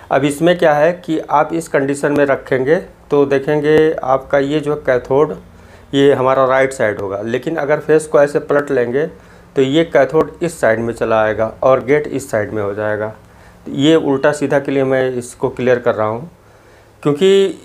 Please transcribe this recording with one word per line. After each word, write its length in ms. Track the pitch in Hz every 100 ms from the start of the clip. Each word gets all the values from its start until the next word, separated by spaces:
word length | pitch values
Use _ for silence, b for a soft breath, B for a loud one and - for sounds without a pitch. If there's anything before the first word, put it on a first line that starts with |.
| B
अब 120 | 143
इसमें 340 | 143 143 170 175
क्या 160 | 165
है 180 | 147 160 175
कि 220 | - 156
आप 320 | - 143 156
इस 140 | 165 -
कंडीशन 440 | 151 139 139 151
में 140 | 143 143
रखेंगे 500 | 127 - 127 131 180 - - -
तो 140 | 143 139
देखेंगे 680 | 139 139 151 147 156 156
आपका 460 | - 127 135 - 143
ये 200 | 139 151
जो 160 | 139 151
कैथोड, 580 | 135 123 - 135 151 90 - B B B B
ये 180 | 139 143
हमारा 320 | 127 127 135 127
राइट 280 | 135 135
साइड 260 | - 110 101
होगा। 220 | 98 98
लेकिन 340 | 113 123 156 160
अगर 220 | 143 151
फेस 280 | 151 156 156
को 140 | 151
ऐसे 180 | 143 147
पलट 300 | 151 143 143
लेंगे 340 | 127 120 135 165 B B B B 139
तो 60 |
ये 220 | 135 156 165
कैथोड 460 | 147 131 156 151 -
इस 180 | 170 -
साइड 180 | 117 113
में 140 | 117
चला 280 | 117 113 110
आएगा 280 | 107 107 110 -
और 200 | 135 131 113
गेट 220 | 147 147
इस 200 | 135 -
साइड 200 | 110 98
में 80 | 104
हो 100 | 101
जाएगा। 400 | 101 107 104 107 - b b b b -
ये 280 | 139 147 160
उल्टा 340 | 143 135 151
सीधा 260 | 147 143 143
के 120 | 143
लिए 120 | 139 131
मैं 240 | 131 127
इसको 380 | 123 120 - 131
क्लियर 280 | 131 123 120
कर 160 | 120 104
रहा 120 | 107
हूँ, 220 | 117 170 - b b b b b b
क्योंकि 560 | 151 147 190 196 196 -